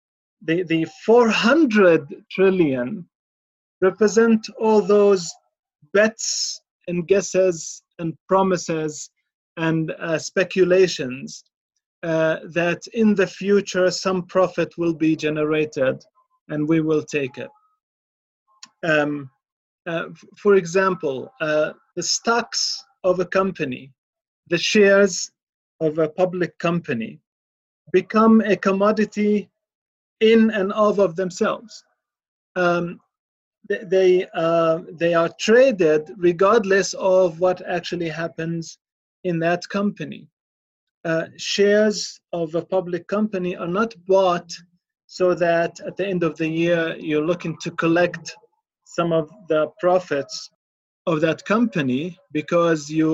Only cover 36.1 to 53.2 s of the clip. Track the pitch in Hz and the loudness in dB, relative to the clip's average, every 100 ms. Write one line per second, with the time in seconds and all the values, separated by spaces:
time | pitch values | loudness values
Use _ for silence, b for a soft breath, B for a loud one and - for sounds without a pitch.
36.1 | 226 175 170 196 226 196 196 180 - 196 | 0 0 4 4 4 4 0 0 -2 2
37.1 | 185 180 160 185 180 180 175 - 175 165 | 4 2 0 -2 -2 -6 -8 -6 -6 -6
38.1 | 151 165 165 165 170 160 - _ _ _ | -6 -10 -8 -6 -6 -10 -18 _ _ _
39.1 | _ 180 165 165 175 - 202 202 - 139 | _ -4 -2 0 -2 -4 -4 -4 -4 -12
40.1 | 131 - _ _ _ _ _ _ _ 170 | -14 -20 _ _ _ _ _ _ _ -4
41.1 | 165 170 - - - 202 208 214 208 - | -4 -4 -12 -8 0 4 4 2 0 -8
42.1 | - _ 175 160 165 165 190 175 175 - | -16 _ -6 -4 -6 -2 -4 -4 -8 -6
43.1 | 202 214 190 180 190 175 185 226 - - | -4 -4 -4 -6 -6 -6 -4 -4 -6 0
44.1 | 190 185 175 - - _ _ _ _ _ | 2 4 0 -6 -20 _ _ _ _ _
45.1 | - 180 165 170 170 165 - 190 165 202 | -2 0 2 2 2 -2 -6 -14 -8 -4
46.1 | 180 170 151 160 160 170 170 165 165 160 | -2 -2 -2 -4 -2 0 0 -2 -6 -4
47.1 | 151 156 170 170 156 170 165 165 165 175 | -2 -2 -4 -6 -10 -10 -4 0 2 0
48.1 | 170 156 - _ _ _ _ _ - 170 | -2 -16 -20 _ _ _ _ _ -6 -2
49.1 | 165 156 - 160 156 151 - 180 180 180 | -2 -4 -12 -4 -2 -2 -2 0 0 0
50.1 | 143 139 - - _ _ _ _ _ - | -6 -6 -12 -16 _ _ _ _ _ -4
51.1 | 156 160 151 - 214 240 175 131 127 175 | 0 0 -2 -2 0 0 0 -2 -2 -6
52.1 | - _ 151 147 170 170 156 147 156 156 | -14 _ -8 -2 0 2 0 -2 -2 0
53.1 | 160 | 0